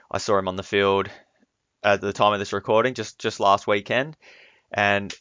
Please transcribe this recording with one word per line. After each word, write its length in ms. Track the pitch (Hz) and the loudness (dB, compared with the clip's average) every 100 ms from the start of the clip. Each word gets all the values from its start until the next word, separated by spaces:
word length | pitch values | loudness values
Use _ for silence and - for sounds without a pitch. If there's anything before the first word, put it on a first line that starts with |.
| - | -10
I 60 | 98 | -6
saw 220 | - 101 | -2 -2
him 100 | 95 | -2
on 80 | 92 | -6
the 60 | |
field 480 | - 101 98 98 95 - _ _ _ _ _ _ | -2 2 2 2 -2 -10 _ _ _ _ _ _
at 180 | 104 101 | 2 2
the 140 | 101 | 0
time 180 | 101 104 | 2 2
of 60 | 104 | 2
this 160 | 101 | -2
recording, 400 | 101 110 110 123 | -6 0 2 2
just, 240 | 120 107 - | -2 -10 -8
just 220 | 113 - | -8 0
last 260 | 101 101 - | 2 2 2
weekend, 500 | 104 - 117 151 156 - - - _ _ | -2 -2 -4 -4 -10 -20 -20 -20 _ _
and 420 | - 101 101 101 - | 0 2 0 -2 -10